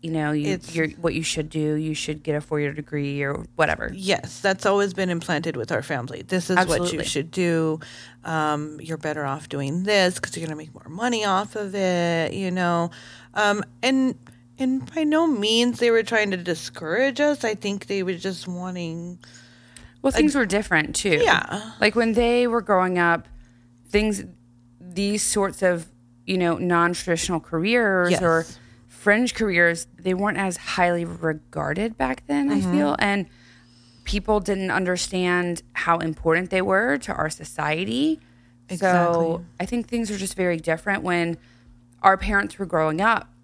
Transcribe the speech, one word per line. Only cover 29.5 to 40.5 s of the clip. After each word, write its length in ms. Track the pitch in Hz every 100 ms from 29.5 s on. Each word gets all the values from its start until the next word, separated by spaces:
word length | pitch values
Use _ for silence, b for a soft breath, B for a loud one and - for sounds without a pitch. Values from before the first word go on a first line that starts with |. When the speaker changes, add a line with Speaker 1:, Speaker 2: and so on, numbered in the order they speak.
| 175 170 165 - -
Speaker 1:
they 160 | 180
weren't 240 | 185 202 -
as 200 | 196 175
highly 480 | - - 175 175 170
regarded 920 | 170 165 156 - 156 147 156 220 226
back 260 | 262 262 -
then, 220 | 285 277
I 80 | 285
Speaker 2:
Mm-hmm. 120 | 185 285
Speaker 1:
feel. 180 | 294 -
And 260 | 202 202 180 B B B B B B B
people 360 | - 208 190 214
didn't 300 | 185 196 190
understand 920 | 117 185 180 - 185 180 180 175 170 -
how 260 | - - 170
important 500 | 160 156 165 165 180
they 120 | 190
were 360 | 196 190 233 277
to 140 | -
our 160 | - 156
society. 920 | - 156 - 151 156 190 240 294 311 b b b b _
Speaker 2:
Exactly. 560 | 185 190 180 175 170 165
Speaker 1:
So 200 | 170 175 -
I 60 | 190
think 220 | 240 226
things 240 | 233 226
are 60 | 202
just 180 | 190 -
very 220 | 180